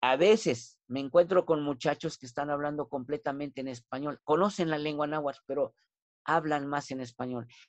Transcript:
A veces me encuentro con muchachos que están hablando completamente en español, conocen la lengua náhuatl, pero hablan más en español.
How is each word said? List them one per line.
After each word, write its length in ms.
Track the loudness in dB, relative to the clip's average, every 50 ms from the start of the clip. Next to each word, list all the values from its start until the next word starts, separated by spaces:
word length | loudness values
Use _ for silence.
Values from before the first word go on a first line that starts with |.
A 160 | 4 2 4
veces 600 | 6 8 6 6 6 6 0 -2 -2 -4 -16 -20 _ _
me 120 | _ -8 -6
encuentro 460 | -6 2 4 4 4 6 4 2 4
con 160 | 4 2 2 2
muchachos 540 | -2 -2 -2 0 -2 -2 0 -4 -8 -8
que 80 | -8 -16
están 240 | -12 -6 -6 -4 -2
hablando 380 | -2 -2 -2 -4 -4 -4 -6
completamente 760 | -6 -6 -8 -6 -6 -6 -4 -4 -6 -6 -4 -8 -8 -8 -8
en 60 | -8
español, 520 | -8 -10 -12 _ _ -10 -8 -6 -6 -8 -8 _
conocen 460 | 0 2 4 4 2 2 0 -2 0
la 80 | 0
lengua 300 | -2 -2 -4 -2 -2 -2
náhuatl, 320 | -2 -2 -2 -2 -4 -6 -6 _
pero 280 | _ -2 -2 -2 -4 _ _ _ _ _ _ _ _ _ _ _
hablan 420 | 2 2 2 2 2 -2 0 -2
más 240 | -2 -4 -4 -4 -4
en 100 | -8 -8
español. 460 | -8 -10 -8 _ -6 -6 -6 -8 -8 -10 -16 -20 -20